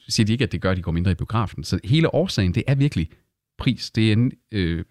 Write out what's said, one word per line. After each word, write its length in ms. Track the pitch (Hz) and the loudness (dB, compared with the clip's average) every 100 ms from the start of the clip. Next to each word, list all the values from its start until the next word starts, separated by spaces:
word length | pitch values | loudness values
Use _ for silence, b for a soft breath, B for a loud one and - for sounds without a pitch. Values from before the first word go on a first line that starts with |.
| - | -2
siger 160 | - 107 | 0 2
de 60 | |
ikke, 120 | 117 | 2
at 80 | 120 | -2
det 100 | 85 | -2
gør, 100 | 92 | -2
at 60 | 92 | -2
de 40 | |
går 100 | 85 | 0
mindre 200 | 82 92 | 0 0
i 40 | 90 | 0
biografen. 480 | - 110 104 - | -2 -2 -4 -6
Så 160 | - 92 | -4 -2
hele 300 | 90 156 160 | 0 2 2
årsagen, 420 | 139 185 - 92 87 | 2 0 0 0 0
det 80 | - | 0
er 80 | 139 | 2
virkelig 340 | 143 - 80 b b _ _ - | 2 0 -4 b b _ _ -6
pris. 340 | 127 120 - | -2 -2 -4
Det 160 | - 110 | 0 2
er 60 | |
en, 180 | 107 123 - _ | 4 2 -2 _
øh, 340 | 107 85 82 92 | -2 -2 -2 -6